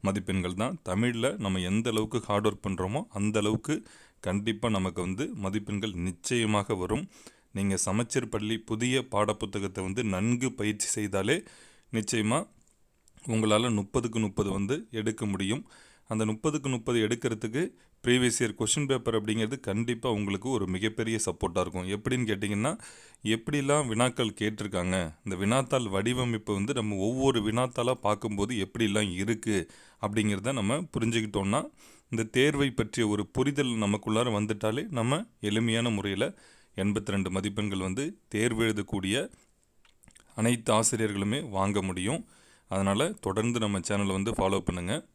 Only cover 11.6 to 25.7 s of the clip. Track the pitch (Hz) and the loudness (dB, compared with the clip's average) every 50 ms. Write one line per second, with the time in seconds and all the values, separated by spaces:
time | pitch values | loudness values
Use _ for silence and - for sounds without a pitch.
11.6 | - - - - _ _ - 113 104 - - 117 107 107 117 156 214 - _ - | -20 -20 -20 -20 _ _ -4 -4 -2 0 0 0 2 2 2 0 -2 -4 _ -20
12.6 | _ _ _ _ _ _ _ _ _ _ _ - - - 113 110 110 107 107 107 | _ _ _ _ _ _ _ _ _ _ _ -14 -6 -2 0 2 4 4 4 4
13.6 | 117 123 113 101 98 98 - 135 117 120 110 113 110 104 98 - 104 98 95 98 | 4 4 2 2 0 0 -2 0 0 0 0 0 0 0 0 0 0 0 0 0
14.6 | 101 98 131 165 226 - - 110 107 117 110 113 113 104 98 95 98 95 110 143 | 0 0 -2 -4 -4 -6 -6 -2 -2 -2 -2 -2 -2 -2 0 0 0 0 0 -2
15.6 | - - - - - - - _ _ _ 110 107 110 107 110 110 - 156 147 151 | -4 -10 -20 -20 -20 -20 -20 _ _ _ -2 -2 0 0 -2 -2 -2 -2 -2 -2
16.6 | 131 139 131 120 107 - 123 117 110 107 120 113 - 123 117 107 - 113 110 135 | -2 -2 -4 -2 -2 0 2 2 4 2 0 0 0 -2 -2 -2 -4 -4 -2 -2
17.6 | 175 - - _ - _ _ _ _ 120 123 127 123 123 110 - 127 110 104 - | -4 -4 -6 _ -20 _ _ _ _ 4 4 6 6 4 2 2 0 0 0 -2
18.6 | 113 104 - 156 147 135 135 123 113 120 110 113 104 107 107 113 110 107 120 - | 0 0 2 0 2 0 0 0 0 0 0 0 0 0 0 0 0 -2 -2 -4
19.6 | - - 98 107 117 117 120 113 117 131 113 104 104 98 98 95 98 127 135 117 | -4 -2 -2 0 0 -2 -2 -2 0 0 0 0 0 0 -2 -2 -2 0 0 0
20.6 | 98 92 92 92 101 110 107 - 117 110 113 107 - - 87 - - 92 85 98 | 0 0 -2 0 0 -2 0 0 -2 0 0 0 0 -2 -2 -2 -4 -2 0 0
21.6 | 90 85 - 92 90 92 98 104 110 127 127 123 123 107 104 98 104 101 104 101 | 0 0 -2 -6 -4 -4 -4 -4 -2 -2 0 0 0 0 0 -2 -2 -2 0 0
22.6 | 110 143 180 220 - - - - - - - - - 104 110 117 113 - 151 147 | 0 -2 -2 -4 -10 -18 -20 -20 -20 -20 -20 -6 0 0 0 0 0 -2 -2 0
23.6 | 139 135 143 151 147 123 110 110 123 127 113 - 123 110 101 - 104 107 107 104 | 2 4 2 2 2 0 2 2 2 2 2 0 -2 -2 0 0 -2 -2 -2 -2
24.6 | 107 104 98 92 87 90 92 95 87 80 78 _ _ 104 95 90 98 101 117 135 | -6 -2 -2 0 0 2 0 0 0 -2 -8 _ _ -6 -4 0 0 2 2 2
25.6 | 131 123 | 2 2